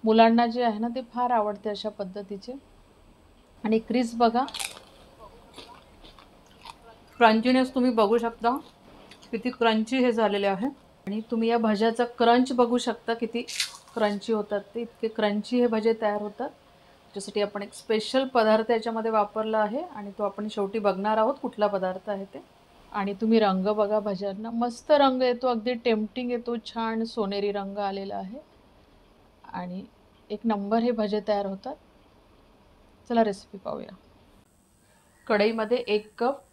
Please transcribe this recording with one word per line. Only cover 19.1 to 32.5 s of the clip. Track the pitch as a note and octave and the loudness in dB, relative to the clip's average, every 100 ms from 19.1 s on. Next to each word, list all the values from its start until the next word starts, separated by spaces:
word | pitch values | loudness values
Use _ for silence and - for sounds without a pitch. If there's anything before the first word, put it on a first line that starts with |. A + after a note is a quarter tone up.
वापरला | A3 G3+ A3 A3 A3 | 2 0 -2 -2 0
आहे | G#3+ A#3+ | 0 -2
आणि | F4 C4+ G3+ G3 | -8 -12 -14 -4
तो | |
आपण | G#3 G3 G#3 | -4 -4 -8
शेवटी | G#3+ G3 A3 | -4 -4 0
बघणार | G3+ F#3+ G3+ A3 | -2 0 0 2
आहोत | A3 C#4 | 2 0
कुठला | C4 A#3 G#3 | -6 0 0
पदार्थ | G3+ F#3 F#3 - | 0 -4 -6 -6
आहे | G3+ | -8
ते. | G3 - - _ _ - - | -8 -14 -20 _ _ -20 -12
आणि | G#3 G3 G3 | -6 -6 -2
तुम्ही | A3+ A3+ | 4 4
रंग | G#3+ F#3+ | 6 2
बघा | F#3+ G#3+ G#3 G#3+ | 0 2 2 0
भज्यांना, | G#3 F#3+ G3+ G3 A3+ | -2 -4 -6 -6 -8
मस्त | A#3 A#3+ A#3 - | -2 -4 -4 2
रंग | D4 C#4 B3+ | 6 6 4
येतो, | B3+ A#3+ B3+ | 0 0 0
अगदी | A#3 G#3+ | -2 -2
टेम्प्टिंग | B3 A#3+ A3 G#3+ - B3 | -2 0 0 -2 -6 -4
येतो, | A#3+ A#3+ A#3 | -4 -4 -6
छान | - A#3 A3+ A3+ | -6 -6 -4 -2
सोनेरी | A3+ A#3 G3 G3+ G3+ | -4 -4 -4 -2 -2
रंग | G3+ G3 G3 | -2 -6 -6
आलेला | G3+ G3 G3 G3+ | -4 -4 -8 -8
आहे | F#3+ B3 - _ _ _ _ _ _ _ _ _ - | -10 -12 -18 _ _ _ _ _ _ _ _ _ -16
आणि | - F3+ F#3 - _ _ _ _ | -12 -10 -10 -14 _ _ _ _
एक | G#3 | -4
नंबर | A#3 G#3+ G3+ A3+ | -2 -2 0 0
हे | A#3 | 2
भजे | A3+ G#3+ G#3+ G#3 | 0 0 -2 0
तयार | G3+ G3+ | -2 -2
होतात. | G3 B3+ D4 _ _ _ _ _ _ _ | -8 -10 -14 _ _ _ _ _ _ _